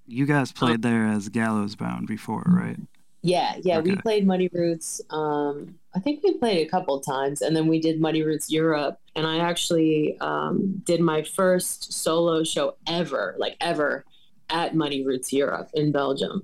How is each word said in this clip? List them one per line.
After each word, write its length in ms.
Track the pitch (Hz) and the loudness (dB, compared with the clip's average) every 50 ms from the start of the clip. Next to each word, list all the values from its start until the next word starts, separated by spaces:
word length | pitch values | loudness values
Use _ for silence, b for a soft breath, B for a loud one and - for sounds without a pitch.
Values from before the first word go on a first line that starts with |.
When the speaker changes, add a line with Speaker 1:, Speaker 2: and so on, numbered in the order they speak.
| - | -12
Speaker 1:
You 200 | - 117 123 143 | -6 -2 0 2
guys 260 | 139 147 143 131 - | 4 4 2 2 0
played 240 | - - 131 123 117 113 110 | -2 0 2 2 2 2 2
Speaker 2:
um, 80 | 120 | 2
Speaker 1:
there 140 | 117 117 110 | 2 4 2
as 220 | 110 107 104 98 107 | 2 0 0 -2 -2
Gallows 460 | 101 117 113 113 110 107 101 101 - | -2 0 0 0 0 0 -2 -2 -4
Bound 300 | - 117 120 120 120 120 | -6 -6 -6 -4 -6 -6
before, 380 | 110 110 107 - - 110 117 - | -6 -6 -8 -6 -6 -6 0 4
right? 320 | - - - 113 113 117 - - - - - - - - - | 4 4 4 2 -2 -8 -10 -12 -16 -20 -20 -20 -20 -12 -4
Speaker 2:
Yeah, 340 | - 175 175 170 139 110 - - | 0 0 2 2 2 -2 -2 -2
yeah, 180 | 165 185 170 160 | 0 2 2 2
we 100 | 160 185 | 2 0
Speaker 1:
Okay. 120 | 196 185 | 0 0
Speaker 2:
played 220 | - 226 214 208 196 | 0 0 2 4 4
Muddy 220 | 190 185 185 185 180 | 4 4 2 0 0
Roots. 480 | - 175 170 170 165 165 - - - - - - | 0 0 0 0 0 -2 -6 -10 -10 -10 -10 -8
Um, 680 | 156 156 156 151 147 147 147 143 143 143 - 160 170 - - - - | -4 -2 -2 0 0 0 -2 -2 -4 -6 -10 -14 -18 -20 -12 -6 -4
I 40 | 185 | -2
think 220 | - 285 294 302 | -2 -2 -2 0
we 120 | - 392 - | 0 0 2
played 300 | - 247 226 202 165 156 | 2 0 2 2 2 0
a 60 | - | 0
couple 300 | - 185 180 - 139 139 | 0 -2 0 0 -2 -2
times, 420 | 139 147 135 135 139 143 143 - | -2 -4 -2 -2 -2 -2 -2 -2
and 140 | - 151 160 | 0 0 2
then 100 | 160 156 | 2 2
we 140 | 160 160 160 | 2 2 2
did 200 | 160 160 160 160 | 2 0 2 2
Muddy 220 | 160 156 156 156 | 0 2 2 0
Roots 300 | 156 156 156 151 - - | 0 0 -2 -2 -4 -2
Europe. 480 | 156 160 160 165 156 151 143 139 - - - - - | 0 2 2 2 2 0 0 -4 -6 -8 -14 -10 -4
And 100 | 160 156 | -2 -2
I 120 | 160 160 165 | 0 0 0
actually, 760 | 170 170 170 - - - 175 165 160 156 156 151 151 151 - - | 0 0 0 -2 -2 0 2 4 4 4 4 2 2 0 -2 -4
um, 600 | 147 151 151 147 151 156 180 196 196 190 190 - - | -4 -4 -2 -2 -2 -2 0 0 0 -2 -2 -4 -2
did 160 | - 170 165 | 0 2 2
my 220 | 170 165 156 156 151 | 4 2 2 0 -2
first 680 | - - - 190 185 185 180 180 - - - - - | -4 -2 0 2 4 4 2 0 -4 -8 -8 -10 -10
solo 520 | - - - 175 160 170 170 170 165 160 165 | -8 -4 -2 0 2 2 2 2 2 2 0
show 320 | 160 - 165 143 135 - - - | 0 0 -2 -2 -2 -4 -6 -6
ever, 480 | 156 170 175 170 135 135 113 101 90 76 - | -4 -2 -2 -2 -2 -2 -4 -4 -4 -4 -4
like, 180 | 101 110 - - | -4 -4 -4 -4
ever, 440 | - 170 170 151 147 139 131 131 - b b b b b b - - - | -4 -2 0 0 0 -2 -2 -4 -8 b b b b b b -18 -8 -4
at 280 | 156 - - - - | -2 -2 -2 0 0
Muddy 280 | 160 156 143 143 135 135 | 0 0 0 -2 -2 -2
Roots 280 | 135 127 127 127 - | -2 -2 -2 -2 0
Europe 380 | 135 139 143 - 87 82 - - - | 0 2 2 2 0 -4 -6 -4 -2
in 160 | 151 151 151 | 0 0 2
Belgium. 500 | 139 143 139 135 135 139 - - - 190 | 2 2 0 0 0 -2 -2 -4 -4 -4